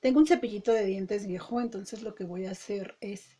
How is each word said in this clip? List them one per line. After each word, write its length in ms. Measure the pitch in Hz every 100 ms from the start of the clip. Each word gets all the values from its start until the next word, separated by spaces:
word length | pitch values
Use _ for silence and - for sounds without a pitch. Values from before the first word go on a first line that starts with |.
Tengo 180 | 262 262
un 60 | 311
cepillito 460 | 339 240 208 214
de 120 | 226
dientes 420 | 202 190 185 208 202
viejo, 340 | 180 - 240
entonces 420 | 240 196 196 220
lo 120 | 220
que 100 | 202
voy 200 | 180 180
a 60 | 190
hacer 480 | 190 - 202 190 -
es 380 | 202 202 - _